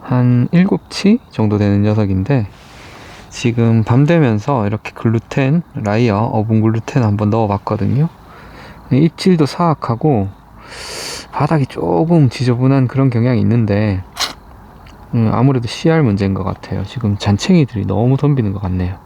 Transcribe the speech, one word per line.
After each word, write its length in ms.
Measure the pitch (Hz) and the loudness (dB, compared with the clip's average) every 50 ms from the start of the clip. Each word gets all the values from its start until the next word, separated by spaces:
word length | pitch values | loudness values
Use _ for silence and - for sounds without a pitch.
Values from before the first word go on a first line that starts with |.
한 460 | - - 127 127 123 123 123 120 123 - | -6 -2 0 0 2 2 2 2 0 2
일곱 380 | - 170 180 196 202 180 - - | 2 2 2 2 0 -2 -4 -8
치 300 | - - - 196 214 240 - - | -12 -2 0 2 2 2 -2 -8
정도 280 | - - 110 107 104 104 | -4 -2 -2 0 0 0
되는 240 | 104 104 101 101 | 2 2 2 2
녀석인데, 680 | 101 107 107 107 107 98 98 92 95 - 143 131 110 95 - - - - - - - - - - - - - - - - | 2 0 2 0 0 0 0 -2 0 0 0 0 -2 -4 -10 -20 -20 -20 -20 -20 -20 -20 -20 -20 -20 -20 -20 -20 -20 -18
지금 540 | - - - 120 117 120 117 117 113 113 110 | -16 -4 -2 -2 0 2 2 2 2 2 2
밤 220 | - 120 123 143 | 2 2 2 4
되면서 640 | 147 170 170 151 123 110 104 104 - 143 127 104 101 | 4 4 4 4 2 2 0 0 -2 -2 0 0 -2
이렇게 240 | 104 104 _ - | -4 -4 _ -10
글루텐, 720 | - - - 117 113 113 - - - - 139 131 147 175 165 - - | -16 -4 -2 -2 -2 -2 -4 -4 -4 -2 0 0 0 0 -2 -4 -10
라이어, 420 | 127 110 104 104 110 123 120 101 98 | -6 -4 -2 0 2 2 2 2 2
어분 440 | 113 - - 110 107 110 113 110 | 0 0 -2 -2 -2 0 0 2
글루텐 420 | 107 110 113 113 - - - 143 120 | 2 2 0 -2 -4 -2 -2 0 0
한번 260 | 107 104 101 107 104 | 2 0 0 0 0
넣어봤거든요. 800 | 104 113 113 104 101 101 - - 107 104 101 101 101 131 151 165 - - - - - - - - - - - - - - - - | 2 0 0 0 -2 -4 -2 -4 -4 -2 -2 -2 0 0 -2 -2 -4 -10 -20 -20 -20 -20 -20 -20 -20 -20 -20 -20 -20 -20 -6 -2
입질도 540 | - 127 156 165 - - - 190 185 160 151 | 0 2 2 2 0 0 2 2 4 4 2
사악하고 840 | 127 - - 175 170 151 - - - 120 113 - 156 143 110 98 98 98 - - - - - - - - - - - - - - - - - - - | 0 0 -2 0 0 0 -2 -2 -6 -4 -2 0 0 0 0 -2 -4 -8 -14 -20 -20 -20 -20 -20 -20 -18 -16 -16 -14 -14 -12 -12 -12 -12 -14 -14 -12
바닥이 360 | - - 139 147 165 156 135 - | -6 -4 -2 0 0 0 -2 -2
조금 600 | - - - 170 175 170 165 160 175 170 147 120 | -4 -8 -4 -2 0 0 2 2 4 4 4 2
지저분한 580 | - - 127 127 120 117 127 131 139 139 131 120 | 2 0 -2 -2 0 2 2 2 2 2 0 0
그런 220 | - 131 135 135 | 0 0 0 2
경향이 300 | 117 117 113 127 127 110 | 2 0 0 0 0 0
있는데, 640 | 101 101 110 120 113 104 101 101 107 107 98 92 92 - - - - - - - - - - - - - - - - - - - - - - | 0 2 2 2 2 0 0 0 0 0 -2 -2 -6 -10 -10 -10 -8 -8 -10 -16 -20 -20 -20 -20 -20 -20 -20 -20 -20 -20 -20 -20 -16 -4 -2
음, 180 | 120 113 107 104 | 0 2 2 2
아무래도 340 | 107 120 139 139 127 117 113 | 2 2 2 2 2 -2 -6
씨알 360 | - - - 170 160 165 151 | -10 -2 0 2 2 4 2
문제인 300 | 117 101 98 101 98 98 | 2 2 2 0 0 0
것 100 | 98 95 | -2 -4
같아요. 400 | 95 95 - - - - 101 95 | -6 -6 -8 -8 -8 -8 -8 -8
지금 340 | 95 - - 120 104 101 98 | -8 -8 -4 -2 -2 -2 -2
잔챙이들이 680 | - 101 101 101 - - 190 175 147 113 - 107 98 | 0 0 0 0 2 2 4 4 4 2 -2 -6 -4
너무 320 | 98 98 98 117 123 135 131 | -2 -2 0 2 2 2 2
덤비는 340 | - 147 147 135 113 101 95 | 2 0 0 0 0 -2 -4
것 80 | 98 | -4
같네요. 360 | 98 92 92 92 90 90 95 - - | -4 -4 -2 -2 -4 -4 -6 -10 -14